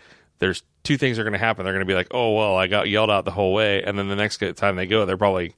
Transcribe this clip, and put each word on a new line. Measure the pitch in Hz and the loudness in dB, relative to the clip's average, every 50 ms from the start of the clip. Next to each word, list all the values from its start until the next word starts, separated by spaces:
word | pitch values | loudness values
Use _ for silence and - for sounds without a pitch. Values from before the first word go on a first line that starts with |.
| - - - _ _ _ _ - | -20 -20 -20 _ _ _ _ -2
there's | - 92 87 - - _ _ _ | -2 -2 -2 -4 -10 _ _ _
two | - - 143 | -4 -2 -2
things | 135 143 131 117 113 | 0 0 -2 -2 -2
are | 107 | -4
gonna | 110 104 95 | -4 -2 0
happen. | 113 113 107 101 92 | 0 0 -2 -2 -2
They're | 95 95 | -2 -2
gonna | 95 95 | -2 0
be | 92 95 | 0 0
like, | 90 90 - | 0 0 -2
"Oh, | - 123 120 113 104 | -2 0 2 2 2
well, | 110 107 101 95 | 2 2 2 2
I | 92 95 | 2 2
got | 90 104 104 76 87 | 2 2 0 2 2
yelled | 101 107 110 107 | 2 2 2 2
at | 104 98 - | 2 0 0
the | 95 | -2
whole | 87 101 98 92 | -2 0 0 2
way." | 95 107 110 104 98 98 | 2 2 2 2 0 0
And | - 101 101 101 | -2 -2 -4 -4
then | 98 98 | -4 -4
the | 98 | -2
next | 101 107 104 - - | -2 -2 -2 -2 -4
g-, | 104 87 | -6 -6
time | - - 98 101 95 | -4 -2 -2 0 0
they | 90 92 | -2 -2
go, | 90 107 110 101 | 0 0 2 2
they're | 90 95 | 0 0
probably | 92 104 101 95 90 87 80 - | 2 2 2 2 0 -2 -6 -8